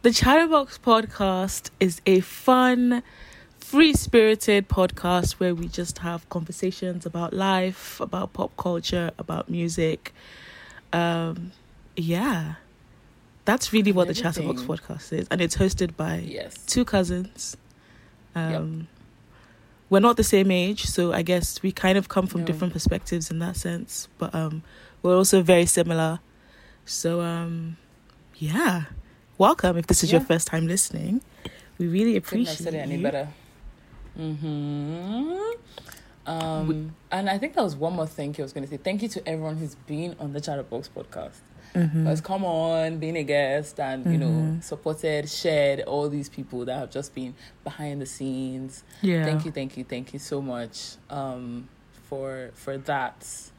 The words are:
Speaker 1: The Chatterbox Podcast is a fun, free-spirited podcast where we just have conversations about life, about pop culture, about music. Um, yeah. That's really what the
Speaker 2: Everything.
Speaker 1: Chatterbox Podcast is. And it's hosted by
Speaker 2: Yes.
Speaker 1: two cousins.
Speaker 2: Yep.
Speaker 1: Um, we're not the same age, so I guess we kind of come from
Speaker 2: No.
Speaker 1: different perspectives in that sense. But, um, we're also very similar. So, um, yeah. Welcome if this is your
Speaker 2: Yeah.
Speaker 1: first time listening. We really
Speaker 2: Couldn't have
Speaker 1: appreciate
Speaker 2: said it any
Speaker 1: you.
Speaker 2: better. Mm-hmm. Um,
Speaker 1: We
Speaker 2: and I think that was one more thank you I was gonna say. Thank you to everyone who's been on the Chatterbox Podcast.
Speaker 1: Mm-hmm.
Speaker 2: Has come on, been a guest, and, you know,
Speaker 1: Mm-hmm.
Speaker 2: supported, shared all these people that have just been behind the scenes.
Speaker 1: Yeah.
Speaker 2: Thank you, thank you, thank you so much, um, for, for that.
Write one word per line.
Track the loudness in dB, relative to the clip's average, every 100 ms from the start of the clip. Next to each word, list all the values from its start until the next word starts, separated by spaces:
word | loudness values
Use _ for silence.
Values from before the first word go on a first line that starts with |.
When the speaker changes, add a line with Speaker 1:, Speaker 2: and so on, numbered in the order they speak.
Speaker 1:
The | 6
Chatterbox | 6 6 6 6 4 2 -4
Podcast | 4 4 4 -2 0 2 -2 -4 -10 0
is | 0 2 4
a | 4
fun, | 4 -2 4 6 6 4 2 0 -4 -20 -20 -20 -20 -20
free-spirited | 2 6 8 6 6 6 6 4 4 4 4
podcast | 2 2 2 2 2 2
where | 0 0
we | 0 -4
just | -6 -8 -6
have | -6 -8 -6
conversations | -6 -6 -4 -4 -4 -6 -6 -8
about | -6 -4
life, | 0 2 2 0 -4 -14 -8
about | -6 -4 -6
pop | -4 -4 -2
culture, | -2 -2 -2 -2 -2 -6
about | -8 -6 -4
music. | -4 -2 0 0 -2 -8 -20 -20 -20 -20 -20 -20 -20 _
Um, | 0 0 0 -2 -6 -12 -16 -20 -20 -12 -4
yeah. | -2 0 0 0 -4 -8 -16 _ _ -20 -20 -20 _ _ 0
That's | 0 2
really | 4 4
what | 4 2
the |
Speaker 2:
Everything. | 2 -2 -2 -4 -4
Speaker 1:
Chatterbox | -4 -8
Podcast | -8 -14 -6
is. | -6 -2
And | 0
it's | 0 2
hosted | 2 2 -2 -2
by | -4 -4
Speaker 2:
Yes. | -6 -10 -12 -12 -2
Speaker 1:
two | 0
cousins. | 4 2 2 -2 -6 -10 -12 -12 _ -20 _ -20 -20 _ -10
Speaker 2:
Yep. | -4 -2 -2
Speaker 1:
Um, | -4 -8 -10 -18 -20 _ _ -20 -20 -20 -20 -20 _
we're | 6
not | 8 6
the |
same | 6 6 6
age, | 4 2 -2
so | -2 0 2
I | 2
guess | 2 0 0 -2
we | -4
kind | 0 4 4
of | 2
come | 0 0
from | -2
Speaker 2:
No. | -2
Speaker 1:
different | -2 -2
perspectives | 0 0 0 -2 -4 -4
in | -4
that | -4 -4
sense. | -6 -6 -8 -12 -12 _
But, | -6
um, | -4 -4 -6 -12 -20 -20 -2
we're | 4 6
also | 8 6
very | 8 6
similar. | 6 2 2 2 0 -2 _ _ _ -20 -20 -20
So, | -10 -4 -2 -2
um, | -2 -4 -6 -6 -8 -12 _ _ _ _ -20 -8
yeah. | -4 0 0 0 -4 -10 -16 -20 _ 4
Welcome | 4 6 2 0
if | 2
this | 2
is | 6
your | 4
Speaker 2:
Yeah. | 4
Speaker 1:
first | 0 2
time | -2 0
listening. | 0 -2 -2 -2 -4 -4 -18 -16 -16 -20 -6
We | -2
really | 2 2 0
Speaker 2:
Couldn't | -2 -2 -2
have | -4
Speaker 1:
appreciate |
Speaker 2:
said | -6
it | -6
any | -4 -4
Speaker 1:
you. |
Speaker 2:
better. | -2 -4 -8 -12 -20 -20 -20 -20 -20 -20 -18 -10
Mm-hmm. | -6 -6 -6 -4 -4 -6 -6 -8 -6 -4 -4 -4 -6 -8 -14 -20 -20 -20 -20 -16 -8
Um, | -6 -4 -2 -2
Speaker 1:
We | -4 -6 -14 -6
Speaker 2:
and | -4 -2
I | -2
think | -2
that | 0
was | -2 -2
one | -4
more | -2 -6
thank | -6 -8 -6
you |
I | -8
was |
gonna | -8 -10
say. | -6
Thank | -4 -4
you | -4
to | -6 -6
everyone | -6 -6 -6
who's | -8 -12
been | -10 -6 -6 -8
on | -8
the | -8
Chatterbox | -6 -8 -6 -10 -10 -14
Podcast. | -14 -12 -14 -16 _ -20 -6
Speaker 1:
Mm-hmm. | 0 0 2 2
Speaker 2:
Has | 0
come | -2 -4
on, | -2 0 0 0 0 -2
been | -4 -4
a |
guest, | 0 0 2 0 -4 -6
and, | -6 -2 0
you | 2
know, | 2
Speaker 1:
Mm-hmm. | 0 0 -2
Speaker 2:
supported, | -6 -6 -4 -2 -2 -2 -4
shared | -2 0 4 2 0
all | -2 -2 -2
these | -4 -6
people | -12 -10 -8
that | -6 -8
have | -6
just | -8 -10
been | -10 -10 -12 -20 -16
behind | -14 -10 -8 -8
the | -10
scenes. | -8 -8 -6 -6 -8 -12 -14 -20 -4
Speaker 1:
Yeah. | 0 2 0
Speaker 2:
Thank | 0
you, | -2
thank | -6 -8 -10
you, |
thank | -10 -10 -10
you | -14
so | -8 -6
much, | -6 -8 -8 -12 -16 -18 _
um, | -8 -8 -8 -10 -12 -14 _ _ -20 -12
for, | -10 -8 -10 -14
for | -12 -10 -8
that. | -2 -2 -2 -8 -16 -16 -18